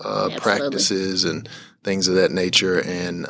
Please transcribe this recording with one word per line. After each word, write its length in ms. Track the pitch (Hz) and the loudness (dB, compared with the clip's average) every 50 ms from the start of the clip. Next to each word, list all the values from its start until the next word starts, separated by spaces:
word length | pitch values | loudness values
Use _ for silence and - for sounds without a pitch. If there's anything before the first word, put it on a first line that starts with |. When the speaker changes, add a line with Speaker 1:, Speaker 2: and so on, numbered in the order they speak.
| - | -8
Speaker 1:
uh, 260 | 101 104 101 101 - | -4 -2 -2 -2 -2
Speaker 2:
Absolutely. 100 | - - | -2 0
Speaker 1:
practices 840 | - 110 101 107 143 143 135 127 - - 101 95 95 92 95 90 90 | 2 2 2 2 0 -2 -2 0 0 0 0 0 0 -2 0 0 0
and 240 | 85 80 - - - - - - - _ _ | 0 0 -4 -6 -10 -16 -18 -20 -20 _ _
things 260 | - 101 98 95 90 92 | -4 -2 -2 0 2 2
of 60 | 90 | 4
that 160 | 92 92 - | 4 4 4
nature. 480 | 73 92 92 92 - - 95 92 90 85 | 2 2 0 2 2 2 2 2 2 0
And, 460 | - 87 90 87 90 90 87 87 73 | 0 -2 -4 -4 -4 -4 -6 -6 -8